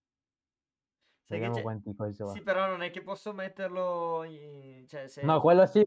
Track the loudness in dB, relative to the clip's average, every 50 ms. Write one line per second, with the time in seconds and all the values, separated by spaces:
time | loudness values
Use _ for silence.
0 | _ _ _ _ _ _ _ _ _ _ _ _ _ _ _ _ _ _ _ _
1 | _ _ _ _ _ -8 -6 -4 -2 -2 -2 -2 -4 -4 -6 -6 -8 -10 -10 -6
2 | -6 -8 -6 -6 -8 -8 -8 -8 -4 -2 -2 0 0 -2 -2 -4 -6 -8 -8 -10
3 | -12 -12 -12 -12 -10 -12 -10 -10 -10 -10 -10 -8 -8 -6 -4 -4 -4 -4 -2 -4
4 | -4 -4 -4 -4 -6 -8 -14 -16 -18 -18 -18 -18 -20 -20 -20 -20 -20 -16 -14 -14
5 | -14 -14 -10 -4 0 2 2 4 6 6 8 8 8 6 8 6 6